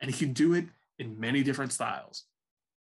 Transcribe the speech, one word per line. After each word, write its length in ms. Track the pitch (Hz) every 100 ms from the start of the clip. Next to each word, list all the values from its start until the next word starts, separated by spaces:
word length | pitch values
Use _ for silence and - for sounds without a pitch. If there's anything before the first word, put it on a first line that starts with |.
And 100 | 127
he 60 | -
can 160 | 147
do 220 | 123 160
it 120 | 175 170 - _ -
in 200 | 117 107
many 240 | 113 139
different 300 | 135 135 131
styles. 520 | - 117 98 - - - _ _ _ _ _